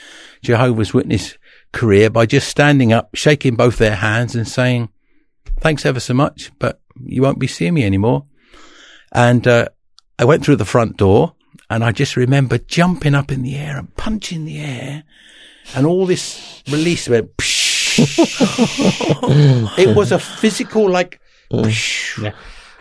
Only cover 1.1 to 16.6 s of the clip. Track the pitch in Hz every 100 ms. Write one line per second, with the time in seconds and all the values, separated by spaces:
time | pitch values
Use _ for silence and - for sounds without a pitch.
1.1 | 120 - - _ - _ - 117 98 110
2.1 | 117 117 139 - - 147 143 117 113 -
3.1 | - 151 151 135 113 120 - 107 101 110
4.1 | 113 120 120 110 - 127 123 117 _ _
5.1 | _ _ _ - - 156 147 151 127 -
6.1 | 127 147 - - - 120 - _ 123 127
7.1 | 127 135 - 135 - 170 165 101 98 113
8.1 | 139 - _ _ - - - - - _
9.1 | 123 120 123 127 120 - - _ _ _
10.1 | - 127 160 143 135 98 123 110 - 98
11.1 | 107 165 - _ _ - 113 117 - 143
12.1 | 131 123 139 123 120 - 170 175 160 151
13.1 | 143 139 131 127 143 151 135 117 - 226
14.1 | 214 - 165 156 151 151 120 139 151 -
15.1 | _ - - - _ - 131 147 180 185
16.1 | 180 - - - -